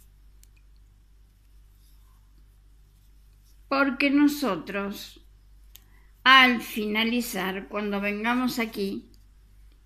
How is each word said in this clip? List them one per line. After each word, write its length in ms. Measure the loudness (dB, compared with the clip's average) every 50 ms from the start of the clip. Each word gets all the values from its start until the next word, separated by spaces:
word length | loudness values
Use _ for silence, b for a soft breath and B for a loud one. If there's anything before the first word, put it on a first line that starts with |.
| -20 -20 -20 -20 -20 -20 -20 -20 -20 -20 -20 -20 -20 -20 -20 -20 -20 -20 -20 -20 _ _ -20 -20 -20 _ _ _ _ _ -20 -20 -20 -20 -20 -20 -20 -20 -20 -20 -20 -20 -20 -20 -20 -20 -20 -20 -20 -20 -20 -20 -20 -20 -20 -20 -20 _ _ _ -20 -20 -20 -20 -20 -20 -20 -20 -20 -20 -20 -16 -6 0
porque 420 | 2 2 2 2 2 2 2 4
nosotros 1120 | 4 6 4 4 4 2 -2 -4 -4 -4 -6 -8 -8 -6 -6 -8 -8 -10 -14 -18 -20 -20 -20 -20 -20 -20 _ -20 -20 -20 -20 -20 -20 b b b b b b b b b 4
al 380 | 6 8 8 8 6 4 0 -4
finalizar, 1040 | -8 -8 -6 -6 -4 -2 -2 -2 -2 -2 -2 -4 -4 -6 -6 -6 -6 -6 -8 -10 -10
cuando 320 | -8 -6 -6 -4 -4 -4
vengamos 580 | -4 -4 -4 -4 -2 -2 -2 0 -2 -2 -2 -4
aquí, 500 | -6 -6 -6 -6 -6 -6 -6 -8 -12 -16 -20 -20 -20 -20 -20 -20 -20 -20 _ -20 -20 -20 -20 -20 -20